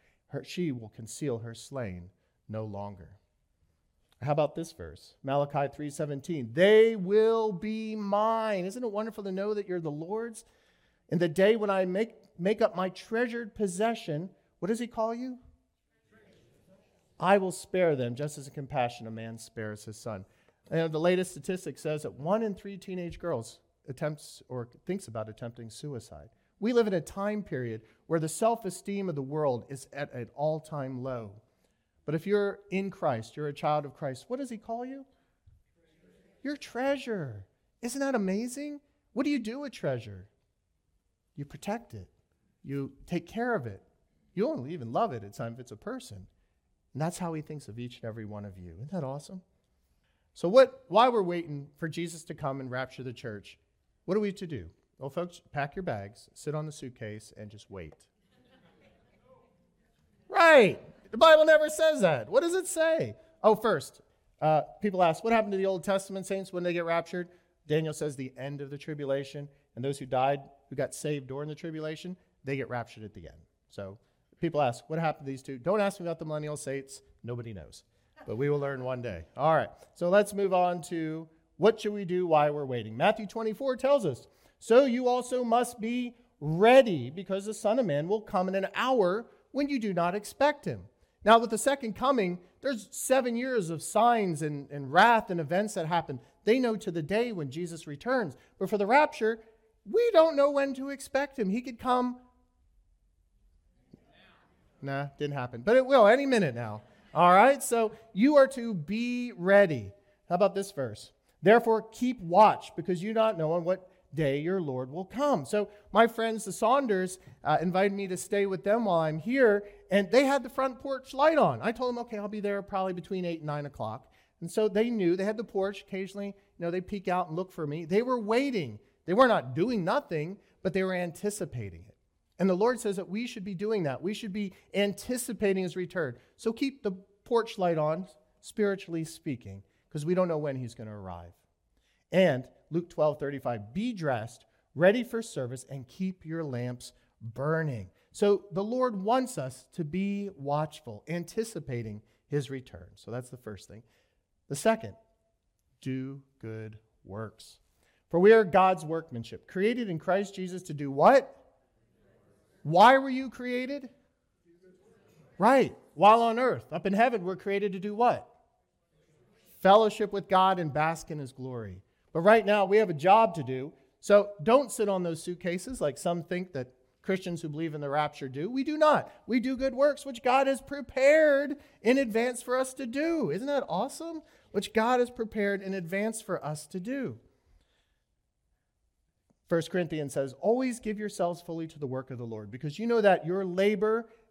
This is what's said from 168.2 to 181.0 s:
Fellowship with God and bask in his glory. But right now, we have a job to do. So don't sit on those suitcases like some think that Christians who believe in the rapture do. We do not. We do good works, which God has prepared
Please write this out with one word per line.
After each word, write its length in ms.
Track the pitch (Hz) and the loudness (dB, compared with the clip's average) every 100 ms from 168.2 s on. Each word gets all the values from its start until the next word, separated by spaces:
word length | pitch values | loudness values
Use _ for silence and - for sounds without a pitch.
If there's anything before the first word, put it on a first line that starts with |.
| - _ _ _ _ _ _ _ _ _ _ _ _ - | -4 _ _ _ _ _ _ _ _ _ _ _ _ 0
Fellowship 520 | 185 208 214 214 208 | 6 8 6 0 -4
with 160 | 202 - | -4 2
God 300 | 185 190 185 | 4 4 2
and 140 | 160 | -2
bask 380 | 143 156 165 - | 0 -2 -2 -8
in 80 | 151 | -10
his 140 | 131 | -10
glory. 500 | 127 127 123 107 90 _ _ _ | -12 -12 -10 -12 -16 _ _ _
But 80 | 160 | 2
right 220 | 175 226 196 | 6 6 6
now, 180 | 208 | 2
we 140 | 190 208 | 4 4
have 120 | 202 | 4
a 40 | |
job 400 | 156 170 214 226 | 2 6 8 6
to 80 | 165 | 2
do. 300 | 127 131 143 - _ _ | -6 -6 -8 -14 _ _
So 320 | - 202 202 - | 6 6 6 -2
don't 300 | 151 254 254 | 4 4 4
sit 160 | - 208 | -2 0
on 140 | 190 | 0
those 200 | 175 160 | -2 -4
suitcases 580 | - 170 180 180 254 262 | -8 -6 -4 -6 -6 -4
like 180 | 151 139 | -4 -2
some 260 | 180 175 | -2 -4
think 280 | 165 180 185 | -4 -6 -6
that 200 | 135 127 _ _ _ | -8 -10 _ _ _
Christians 400 | - 190 185 170 | -4 -4 -4 -8
who 60 | 160 | -8
believe 260 | 147 165 | -6 -6
in 60 | 147 | -6
the 100 | 143 | -4
rapture 380 | 143 151 143 135 | -2 -2 -4 -10
do. 220 | 131 175 | -6 -6
We 140 | 262 | -4
do 120 | 269 302 | -4 2
not. 360 | 302 269 - - - | 4 4 0 -14 -2
We 100 | 247 | -2
do 180 | 240 262 | 0 -2
good 180 | 269 | -4
works, 300 | 254 285 277 | 2 2 2
which 180 | 269 233 | -6 -4
God 260 | 254 262 269 | 2 4 4
has 120 | 269 | 0
prepared 1000 | - 285 254 - | -4 -12 -8 2